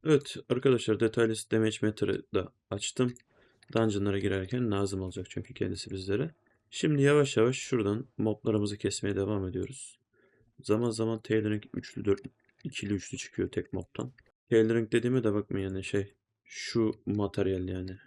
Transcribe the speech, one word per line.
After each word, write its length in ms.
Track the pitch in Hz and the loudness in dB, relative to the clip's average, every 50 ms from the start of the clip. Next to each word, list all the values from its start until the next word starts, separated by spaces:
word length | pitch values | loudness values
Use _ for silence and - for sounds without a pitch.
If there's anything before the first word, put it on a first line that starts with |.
| - | 4
Evet 300 | 156 156 139 - - - - - _ | 4 4 4 4 0 -12 -12 -2 _
arkadaşlar 500 | 127 123 - 139 127 117 - - 110 101 | -2 2 4 4 4 4 4 0 2 4
detaylı 340 | 113 113 - - 117 113 113 110 - _ | 4 2 4 4 2 2 2 -2 -4 _
damage 260 | - 113 110 110 107 - | 2 2 4 2 2 2
meter'ı 420 | - 107 107 - 104 98 98 - - _ - | -2 -2 0 0 -2 0 0 -2 -4 _ -2
da 200 | 95 92 - _ _ _ _ | -2 -2 -2 _ _ _ _
açtım. 440 | - 101 - - - - 127 123 123 - _ _ _ _ _ _ _ _ _ _ - | -8 -6 -6 -8 0 0 0 0 0 -6 _ _ _ _ _ _ _ _ _ _ 0
Dungeon'lara 460 | 117 113 110 104 101 98 101 98 98 | 2 2 2 2 2 0 0 0 0
girerken 520 | 95 101 95 98 95 95 117 123 123 113 | 0 0 0 -2 -2 -2 -2 -2 0 0
lazım 300 | 101 98 101 98 98 95 | 0 0 0 -2 -2 -4
olacak 240 | 95 92 92 - 113 - | -6 -6 -6 -10 -12 -8
çünkü 240 | - 107 107 - - | -8 -10 -10 -10 -6
kendisi 380 | - 104 98 95 - - - | -4 -4 -4 -4 -6 -8 -8
bizlere. 400 | 98 95 95 95 98 110 147 165 - _ _ _ _ _ _ _ | -8 -8 -4 -4 -2 -2 -2 -4 -8 _ _ _ _ _ _ _
Şimdi 320 | - - - 165 151 143 | -8 -2 0 2 4 4
yavaş 360 | 139 139 147 147 143 135 - - | 4 6 6 4 4 2 4 4
yavaş 200 | 110 120 131 131 | 4 4 2 -2
şuradan 480 | - - - 123 104 98 104 113 135 - _ - | -4 -2 -2 0 0 0 0 -2 -4 -10 _ -2
moblarımızı 600 | 104 110 107 - _ 113 107 107 104 104 104 104 | 0 0 0 0 _ 0 2 2 2 0 -4 -4
kesmeye 380 | - 98 - - - 98 101 | -4 -4 -4 -2 -4 -2 -2
devam 320 | 98 98 98 107 101 95 92 | 0 0 0 -2 -2 -4 -4
ediyoruz. 520 | 90 90 95 - 131 - - - - _ _ _ _ _ _ _ _ _ _ _ _ _ - | -4 -4 -6 -6 -8 -14 -18 -20 -20 _ _ _ _ _ _ _ _ _ _ _ _ _ 0
Zaman 260 | - 104 110 120 120 | 0 2 2 2 0
zaman 320 | 110 107 113 113 113 110 | 0 0 -2 -2 -2 -4
tailoring 420 | - - 113 110 107 107 107 104 - - - | -2 0 0 0 2 0 -2 -4 -6 -8 -10
üçlü, 320 | - - - - - 101 | -10 -10 -10 -12 -4 2
dört, 160 | 101 98 - - - _ _ _ _ _ _ _ | 2 2 2 0 -16 _ _ _ _ _ _ _
ikili, 300 | 139 - - - 101 208 | -10 -8 -6 -4 -2 -2
üçlü 240 | 98 - - - - | -2 -4 -6 -10 -10
çıkıyor 340 | - - - - 95 - | -12 -10 -4 -4 -4 -2
tek 220 | - - 87 - - | -2 -6 -6 -4 -8
mobtan. 380 | 95 92 _ _ - - 127 - _ _ _ _ _ _ _ | -8 -8 _ _ -8 -8 -8 -10 _ _ _ _ _ _ _
Tailoring 420 | 120 113 110 110 117 117 113 110 | 4 4 6 6 2 0 0 2
dediğime 320 | - - 117 123 127 131 113 | 0 0 2 2 0 2 2
de 100 | 110 101 | 2 0
bakmayın 360 | 104 104 _ - 98 98 95 | 0 -2 _ -4 -4 -4 -4
yani 140 | 95 95 95 | -4 -6 -8
şey, 300 | - - 101 98 98 _ _ _ _ _ _ _ | -2 -2 -2 -2 -2 _ _ _ _ _ _ _
şu 520 | _ - - - - - 117 113 107 - - _ | _ -14 -12 -12 -4 0 2 2 2 0 -4 _
materyal 640 | - 101 104 101 98 - - 98 95 95 92 92 92 | -2 -2 0 0 -2 0 0 0 0 0 -2 -2 -4
yani. 300 | 92 92 92 95 92 - - | -4 -6 -6 -8 -10 -14 -18